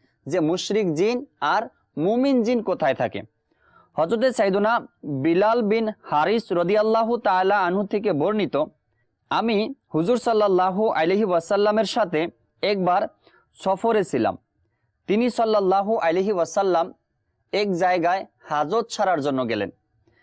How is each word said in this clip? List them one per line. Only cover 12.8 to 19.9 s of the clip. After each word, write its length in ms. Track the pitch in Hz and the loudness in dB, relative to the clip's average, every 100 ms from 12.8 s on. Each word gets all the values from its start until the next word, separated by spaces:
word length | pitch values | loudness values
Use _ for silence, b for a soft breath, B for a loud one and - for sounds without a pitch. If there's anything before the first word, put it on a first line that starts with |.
| 180 185 - - b b b | 0 0 -2 -8 b b b
সফরে 520 | - 190 190 233 214 | -6 -4 0 0 0
ছিলাম। 340 | 180 127 107 - _ _ _ _ _ _ - | 0 0 -2 -2 _ _ _ _ _ _ -2
তিনি 240 | 208 247 | 0 0
সাল্লাল্লাহু 640 | 226 226 214 185 196 202 226 | 0 0 2 2 2 0 0
আলাইহি 360 | 165 175 196 | 0 0 0
ওয়াসাল্লাম 600 | 185 160 202 196 170 170 - _ _ _ _ _ | 0 0 0 2 0 -2 -8 _ _ _ _ _
এক 220 | 196 208 | -4 -2
জায়গায় 520 | 175 180 180 165 190 - _ | 0 2 2 0 -2 -4 _
হাজত 480 | - 151 151 226 226 | -6 -4 0 -2 -4
সারার 300 | - 190 160 | -2 0 0
জন্য 280 | 143 131 120 | 0 -2 -2
গেলেন। 220 | 107 101 - _ | -4 -4 -8 _